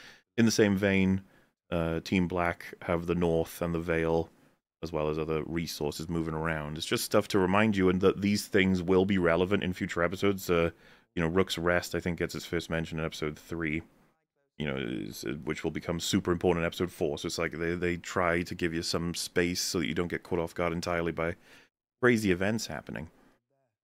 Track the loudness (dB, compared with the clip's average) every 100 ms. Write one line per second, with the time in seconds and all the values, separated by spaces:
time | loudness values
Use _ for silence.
0 | -20 -20 _ 2 4 6 4 4 4 4
1 | 4 2 -2 _ _ _ _ -2 -2 -2
2 | 0 2 2 0 0 -2 -10 -12 -2 -2
3 | 0 2 2 2 0 -4 -4 -2 0 0
4 | 2 2 0 _ _ _ _ _ -6 -2
5 | -2 -2 -2 -2 -2 -4 -6 -4 -6 -6
6 | -4 -4 -2 -2 -2 -4 -4 -8 -4 -4
7 | 0 0 2 2 4 4 4 4 4 6
8 | 4 4 0 0 2 2 4 2 4 4
9 | 4 2 4 4 2 0 -2 -4 -4 0
10 | -2 2 0 0 0 2 2 -2 -18 -20
11 | _ -2 2 2 0 0 2 2 0 -4
12 | -2 -2 -4 -4 -4 -4 -2 -4 -4 -4
13 | -6 -4 -6 -6 -10 -4 -2 -4 -6 _
14 | _ _ _ _ _ _ -4 -2 -4 -4
15 | -6 -8 -8 -6 -6 -4 -4 -4 -4 -4
16 | 0 0 0 2 2 2 0 -2 -6 -2
17 | -4 -2 -6 -4 -4 -2 -4 0 -2 -2
18 | -4 0 2 0 -2 -4 -2 -2 -2 -2
19 | -2 -4 -2 0 0 0 -2 -2 -2 -2
20 | -2 -6 -4 -4 -2 -2 -2 -2 -2 -2
21 | -2 -2 -4 -4 -14 -20 _ _ _ _
22 | 4 4 4 2 2 -2 -4 -10 -8 -10
23 | -10 _ _ _ _ _ _ _